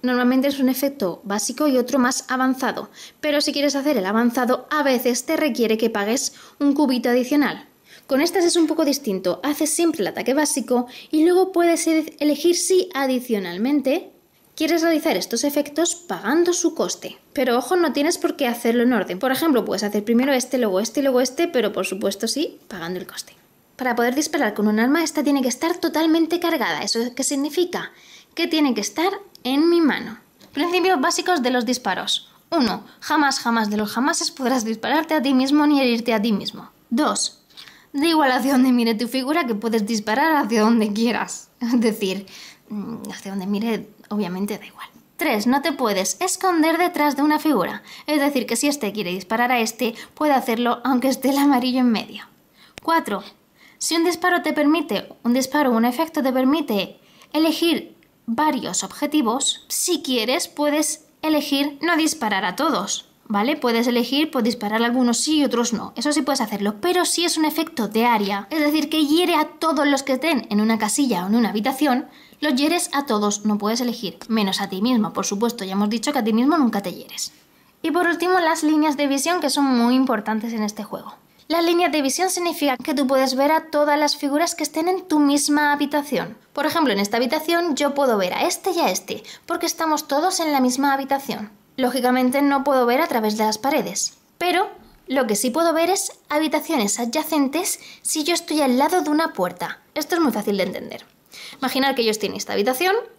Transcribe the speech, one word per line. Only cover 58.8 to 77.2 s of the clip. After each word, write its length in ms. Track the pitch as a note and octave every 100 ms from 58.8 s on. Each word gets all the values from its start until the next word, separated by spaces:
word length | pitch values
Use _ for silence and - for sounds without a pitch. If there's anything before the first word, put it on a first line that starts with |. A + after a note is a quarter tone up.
objetivos, 840 | G3 - D4 D4+ A#3 A#3+ - - _
si 340 | - - E4
quieres 460 | C#4 B3 A3 D4 -
puedes 580 | - D4 D4 D4+ - _ _
elegir 560 | D#4 D4+ D4 C#4 C#4+ C#4+
no 160 | E4 D#4+
disparar 480 | D#4 - A3 G3
a 120 | F#3+ F#3
todos, 500 | D#4 A3 F#3+ - - _ -
¿vale? 300 | G#3 A3+ D4+
Puedes 300 | B3 A#3 A#3+
elegir, 460 | A#3+ B3 C#4 D#4
pues, 120 | C4+
disparar 380 | A3+ - G#3 A3
a 40 | A#3
algunos 320 | B3 B3 A#3
sí 180 | - D#4
y 80 |
otros 280 | C4+ A#3 A#3
no. 200 | G#3+ F#3+
Eso 180 | - C#4+
sí 100 | D4
puedes 180 | C4 C#4
hacerlo, 400 | A3 G3+ G3+ G#3
pero 240 | F4 F4+
si 200 | E4 -
es 140 | E4+ D#4+
un 60 |
efecto 420 | D#4 D4+ D#4+ - G#3
de 180 | G#3+
área, 440 | A#3+ A3+ G3+ G3+ G#3
es 100 | D#4
decir, 300 | D4 D#4 D4
que 160 | D#4 C#4+
hiere 300 | D#4+ F4+ D#4+
a 80 |
todos 420 | D#4 - D#4+ D4+ C#4+
los 160 | C#4
que 120 | C#4
estén 340 | C4 D#4 C#4 -
en 100 | G3+
una 180 | A3 A3
casilla 460 | G#3+ - C#4 F3+
o 40 | F#3
en 80 | A3+
una 140 | A3
habitación, 560 | G3+ A#3+ C4+ D4 B3 - - - -
los 140 | D4+
hieres 340 | B3+ D4 F4 F4
a 140 | C#4+ C#4+
todos, 380 | G#3+ G#3 G3+
no 140 | G#3+ G#3
puedes 220 | G#3+ A#3
elegir, 380 | A#3+ A#3 F#3+ - -
menos 320 | A3 G3 F#3
a 80 | G3
ti 120 | F#3+
mismo, 320 | A3+ B3 G#3
por 140 | - F#3+
supuesto, 380 | G3+ A#3 A#3+
ya 80 | F#3+
hemos 180 | F#3+ G#3
dicho 220 | A#3 -
que 80 | C#4+
a 40 |
ti 80 | A3
mismo 240 | A3 C4 E4
nunca 260 | B3 G3+
te 120 | F#3+
hieres. 380 | E3+ - -